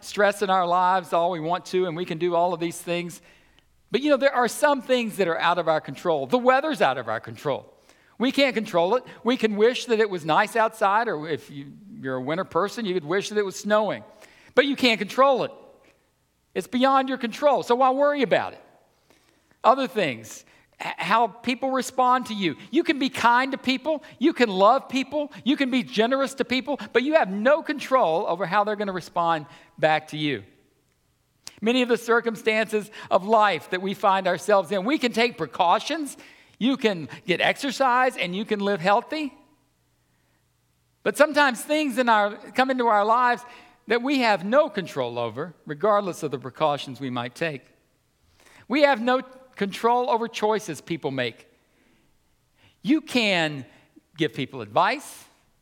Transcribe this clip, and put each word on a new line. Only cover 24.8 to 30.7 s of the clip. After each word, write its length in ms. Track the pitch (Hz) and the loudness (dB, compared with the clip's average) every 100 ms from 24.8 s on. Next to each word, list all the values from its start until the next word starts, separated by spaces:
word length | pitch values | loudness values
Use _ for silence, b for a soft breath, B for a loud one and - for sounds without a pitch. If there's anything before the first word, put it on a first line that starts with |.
| 262 | 0
people. 420 | 262 262 302 294 196 214 | -6 -4 -4 -6 -6 -2
You 100 | 294 | 0
can 160 | 269 | 0
be 120 | 254 | -2
generous 500 | 151 196 226 269 269 - | -2 0 2 2 -2 -4
to 100 | - | -4
people, 320 | 254 285 285 214 | -4 -4 -8 -2
but 120 | 240 | -2
you 100 | 262 | 2
have 160 | 320 214 | 2 2
no 320 | 196 233 302 | 0 2 2
control 640 | - 285 - 262 185 160 214 | 0 -8 0 2 4 2 -2
over 180 | 170 175 | -2 0
how 200 | 208 208 | 0 0
they're 100 | 202 | -2
gonna 160 | 202 | -4
respond 540 | 185 - 175 170 160 147 B B - | -6 -6 -2 0 -2 -4 B B -2
back 320 | 156 156 156 | 0 0 -2
to 80 | 151 | -6
you. 260 | 147 117 98 _ _ | -4 -4 -10 _ _